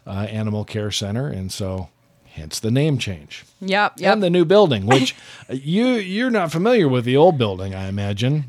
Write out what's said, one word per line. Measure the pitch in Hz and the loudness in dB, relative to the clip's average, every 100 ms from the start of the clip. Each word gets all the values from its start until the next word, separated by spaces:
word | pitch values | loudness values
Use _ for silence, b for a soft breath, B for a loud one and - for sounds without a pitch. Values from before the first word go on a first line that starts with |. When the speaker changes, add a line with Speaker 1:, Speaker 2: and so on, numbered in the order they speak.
| - | -10
Speaker 1:
uh, | 98 104 | -8 -6
animal | 110 107 104 101 | -4 -4 -4 -6
care | 107 104 | -6 -6
center, | - 101 110 143 | -6 -4 -4 -6
and | 95 92 | -8 -8
so | - 95 92 90 _ _ _ _ | -8 -6 -8 -10 _ _ _ _
hence | - 78 - | -20 -14 -8
the | 110 | -2
name | 127 156 131 | 0 0 -2
change. | - 85 73 - - _ | -4 -10 -14 -20 -20 _
Speaker 2:
Yep, | 190 196 208 - | -4 0 0 0
yep. | 190 | 0
Speaker 1:
And | 208 | 2
the | 185 | 2
new | 180 | 2
building, | 160 202 185 110 98 | 4 6 6 2 2
which | - 254 B B | 2 2 B B
Speaker 2:
<laughs> | B - | B -12
Speaker 1:
you, | 131 143 190 254 | -10 -2 0 2
you're | 240 185 202 254 | 0 -2 -2 0
not | 220 170 | 0 -2
familiar | 156 214 247 147 | 0 2 4 4
with | 127 120 | 2 2
the | 135 | 6
old | 175 147 | 6 6
building, | 110 92 98 | 0 -2 -6
I | 95 95 | -6 -6
imagine. | 101 101 101 123 151 | -4 -4 -2 -2 -2